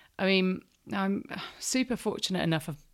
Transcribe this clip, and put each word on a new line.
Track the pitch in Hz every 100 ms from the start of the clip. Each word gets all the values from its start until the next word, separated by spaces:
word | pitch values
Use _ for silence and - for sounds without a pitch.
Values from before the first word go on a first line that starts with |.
| - -
I |
mean, | 190 190 185 185 - _ -
I'm | 202 196 202 - - - -
super | - 262 254 226
fortunate | 214 - - 180
enough, | 165 160 -
I've | 143 -